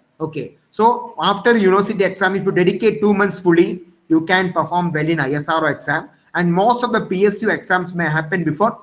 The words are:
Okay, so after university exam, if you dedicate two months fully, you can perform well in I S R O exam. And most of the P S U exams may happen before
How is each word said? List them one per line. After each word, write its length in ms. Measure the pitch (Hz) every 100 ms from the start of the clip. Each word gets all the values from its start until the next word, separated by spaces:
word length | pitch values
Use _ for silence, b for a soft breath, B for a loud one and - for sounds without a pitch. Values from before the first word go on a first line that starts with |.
| _ _
Okay, 340 | 156 151 113 - _
so 440 | - 226 247 - -
after 380 | 175 190 240 233
university 460 | 185 190 196 208
exam, 320 | 185 - 190 196
if 100 | 190
you 60 |
dedicate 500 | 170 180 208 220 208
two 120 | 208
months 260 | 196 196 -
fully, 420 | 175 170 170 180 - _ -
you 120 | 160 160
can 280 | 185 180
perform 380 | 175 151 175 175
well 160 | 151 156
in 120 | 160
I 120 | 131
S 160 | 147 151
R 180 | 160 151
O 60 |
exam. 380 | 139 - 156 - b b 170
And 180 | 175
most 300 | 170 220 240
of 80 | 240
the 140 | 214 156
P 200 | 185 208
S 160 | 202
U 80 | 220
exams 460 | 160 - 180 180 175
may 80 |
happen 400 | 160 156 156 185
before 340 | 156 151 214 -